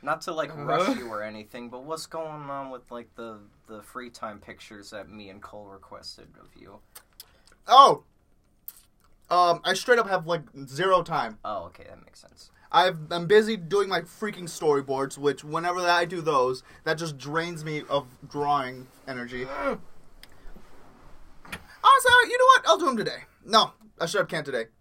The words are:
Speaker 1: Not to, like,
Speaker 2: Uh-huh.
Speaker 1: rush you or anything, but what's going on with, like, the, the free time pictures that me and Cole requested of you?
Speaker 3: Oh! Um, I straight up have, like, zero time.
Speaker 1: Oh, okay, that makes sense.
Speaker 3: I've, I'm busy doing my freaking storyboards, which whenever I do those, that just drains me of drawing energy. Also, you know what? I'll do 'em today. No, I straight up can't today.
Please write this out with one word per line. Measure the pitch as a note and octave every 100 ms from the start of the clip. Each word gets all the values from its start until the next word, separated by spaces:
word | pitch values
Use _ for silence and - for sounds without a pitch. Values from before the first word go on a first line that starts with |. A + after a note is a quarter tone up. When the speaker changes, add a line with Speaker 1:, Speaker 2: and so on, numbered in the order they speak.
Speaker 1:
Not | C#3 D#3+
to, | -
like, | D#3+ D3
Speaker 2:
Uh-huh. | D3
Speaker 1:
rush | C#3+ D#3 F#3+ B3
you | A#2
or | G#2+
anything, | G#2+ G#2+ G#2+ B2 A#2+
but | B2+
what's | C#3 D#3+
going | - E3 D#3+ D3+ C#3+
on | C#3 C3+
with, | B2+ A#2+
like, | A#2+ A#2
the, | - A#2 G#2+ G2+ _ _
the | G#2+
free | - B2+ B2
time | A#2 A2+ G2+
pictures | - G2 - G#2+ G2
that | G#2+ F2+
me | G#2+ G2+
and | G2
Cole | F#2 G#2 G2+
requested | G2 - G2 G2 F#2+ - _
of | F#2 -
you? | - G2+ _ - _ _ - _ _ _ -
Speaker 3:
Oh! | B3 C4+ D3 _ _ _ _ _ _ - - _ _ _ _ _
Um, | F3 F3 E3
I | E3+
straight | F#3 - A#3+
up | G#3
have, | F#3+ D#3+
like, | E3+ D3 C3+ C3+
zero | C3+ F#3+ F#3
time. | E3+ D#3 A#2 G#2+
Speaker 1:
Oh, | - G2+ F2
okay, | - -
that | -
makes | - -
sense. | - _ - _ _
Speaker 3:
I've, | D#3+ F#3 E3 D#3
I'm | F3 E3+
busy | G#3 G#3+ A3
doing | E3 G3 G3
my | F3+
freaking | E3+ - G#3+ F3+
storyboards, | F3 - D#3+ C#3+ C3+ C3+ C3+ C#3+
which | C#3+ C#3
whenever | D3+ D#3+ F3 F3+
I | F3 F3
do | F3 F3+
those, | D#3 C#3+ B2+ B2+ - -
that | D#3 D#3
just | E3 C#3
drains | C3+ D#3 E3+ E3+
me | D#3 D3+ -
of | C#3+ C3 - C3
drawing | D3 C#3+ C#3+ B2+ B2+ B2+ - -
energy. | B2+ A#2+ B2 B2+
Also, | - C#4+ A#3 - - - - - - - - - - - - - - - - - - - - - C5 B4+ B4 A4+
you | B4
know |
what? | B4+ A#4+ -
I'll | -
do | E4
'em | A#3+
today. | D#3 - - _
No, | - G#3+ F3+ - - _
I | E3
straight | G3+
up | F3
can't | E3 C#3+
today. | B2 A2+ _